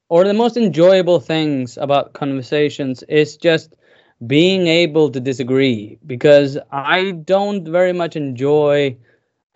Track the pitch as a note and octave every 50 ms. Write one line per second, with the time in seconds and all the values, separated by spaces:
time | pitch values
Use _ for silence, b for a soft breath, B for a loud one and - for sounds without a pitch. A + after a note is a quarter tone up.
0 | _ - E3+ E3+ F#3+ G3+ G#3 A3 A#3+ A#3 A3+ A#3+ A3+ F#3 C#3 D#3 E3+ F#3 F#3+ F#3
1 | F3 F3 F3 D#3+ - - D#3+ D#3+ D#3 D3+ C#3+ C3 B2+ A#2+ - - C#3+ C3+ C#3+ C#3
2 | - - _ - D3 C#3 C3+ C3+ B2 - D3+ D3 D3+ C#3+ D3 - C#3+ C3 B2+ -
3 | - - D3+ D3+ D3+ D3+ - _ - E3+ D#3+ D#3 - _ _ b b b b b
4 | b b b b A#2+ A2+ C#3 D3+ F3 F#3 F#3+ F#3+ F3 E3 D#3+ E3+ E3+ D#3 D3 D#3+
5 | D3+ D3 C#3 C3+ B2 C3+ B2+ B2+ B2+ A#2+ C3 C3+ C#3 C3+ A#2 G#2+ G#2 G#2+ - _
6 | _ D3+ B2+ A#2+ - D3+ D3 C#3+ C#3+ C3+ C#3 D3 - _ C#3 C#3 C3+ D3 E3+ F#3
7 | F#3+ G3 F#3 E3 D3+ - F#3+ G3 G3+ G3+ G3+ G3 D#3+ D#3+ D#3+ F3+ F#3 F3+ F3+ F3
8 | E3+ D#3+ - D#3+ C#3+ C3+ B2 A#2+ C3+ C#3+ D3 D3+ D3 D3 C#3+ D3 C#3+ C3+ B2 -
9 | _ _ _ _ _ _ _ _ _ _ -